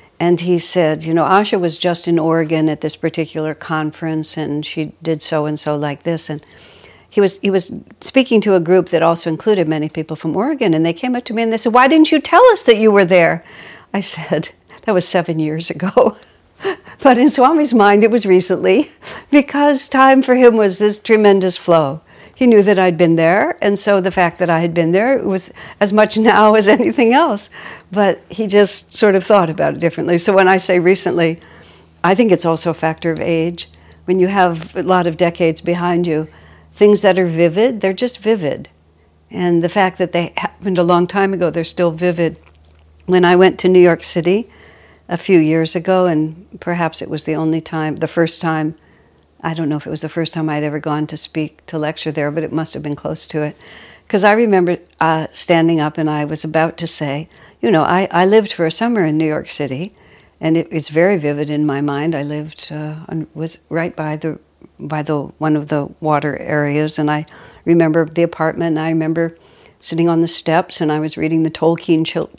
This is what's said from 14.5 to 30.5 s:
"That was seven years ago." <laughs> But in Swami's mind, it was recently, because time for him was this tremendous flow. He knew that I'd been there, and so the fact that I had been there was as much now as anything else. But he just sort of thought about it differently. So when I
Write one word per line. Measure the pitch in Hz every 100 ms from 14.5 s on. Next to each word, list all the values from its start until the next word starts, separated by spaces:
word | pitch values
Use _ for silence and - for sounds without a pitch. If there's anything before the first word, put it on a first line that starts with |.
| - _ -
"That | -
was | 190 175
seven | 185 170 160
years | 156 156 165
ago." | 156 180 - 196 -
<laughs> | - _ _ _ 392 359 - -
But | 285 240
in | 294
Swami's | 220 254 320 302
mind, | 233 208 202
it | 220
was | 233 214
recently, | 185 180 180 185 190 294 _ - - -
because | 285 269 285 294 269 -
time | 262 269 269
for | 262
him | 254 247 226
was | 208 180
this | 214 208
tremendous | - 220 208 196 185 180
flow. | - 165 143 156 - - -
He | - 254
knew | 220
that | 196 190
I'd | 185 165
been | 170
there, | 165 165 190 294 349
and | 208 202
so | - 202
the | 185
fact | 185 170 -
that | 175
I | 165
had | 170
been | 165 165
there | 180 233 269
was | - 190 - - - -
as | 208
much | 214 214 214
now | 220 196 214
as | 220 208
anything | - 233 233 226
else. | 254 330 202 - - - - -
But | 185 202 - -
he | 175 220
just | 202 202 - -
sort | - 214
of | 190
thought | 180 202 170
about | 156 147
it | 147
differently. | 170 165 160 175
So | 170
when | 196
I | 185